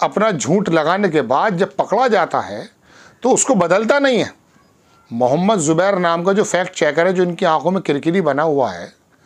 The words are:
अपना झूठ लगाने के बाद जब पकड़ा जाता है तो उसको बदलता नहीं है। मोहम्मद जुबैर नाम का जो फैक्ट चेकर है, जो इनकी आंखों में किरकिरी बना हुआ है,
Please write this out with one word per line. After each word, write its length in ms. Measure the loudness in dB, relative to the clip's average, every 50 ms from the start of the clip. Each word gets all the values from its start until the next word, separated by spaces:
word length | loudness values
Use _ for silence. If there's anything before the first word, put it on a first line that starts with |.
अपना 300 | -2 -2 0 0 0 0
झूठ 380 | 0 -2 -2 0 0 0 0 2
लगाने 400 | 0 0 2 2 0 0 0 0
के 120 | 0 0 0
बाद 340 | 0 0 0 0 0 0 -2
जब 180 | -2 -2 -2
पकड़ा 320 | -4 -4 -2 0 0 0 2
जाता 320 | 2 0 0 0 -2 -4
है 260 | -4 -4 -8 -12 -12 -14 _ _ _ _ -20 -20 -20 -20 _ _ 0
तो 80 | 0
उसको 240 | 2 2 2 2 2
बदलता 420 | 2 2 2 2 2 2 2 2 2
नहीं 180 | 2 2 2 0
है। 160 | -2 -4 -6 _ _ _ _ _ _ _ _ _ _ _ _ _ _ -10
मोहम्मद 480 | -4 0 0 2 2 2 2 2 0 0
जुबैर 380 | 2 0 2 2 2 0 0 0
नाम 260 | 0 0 0 0 0
का 100 | 0 0
जो 100 | 0 0
फैक्ट 300 | 0 0 -2 -2 -4 -4
चेकर 340 | -2 -2 0 0 0 0 0
है, 60 | 2
जो 100 | 0 0
इनकी 220 | -2 -2 -2 0
आंखों 260 | 0 0 0 0 0
में 100 | -2 -2
किरकिरी 400 | 0 -2 -2 -2 0 -2 0 0
बना 220 | 0 0 0 0 0
हुआ 260 | 0 0 0 -2 -2
है, 200 | -4 -8 -14 -16 -18 _ _ _ _ _ _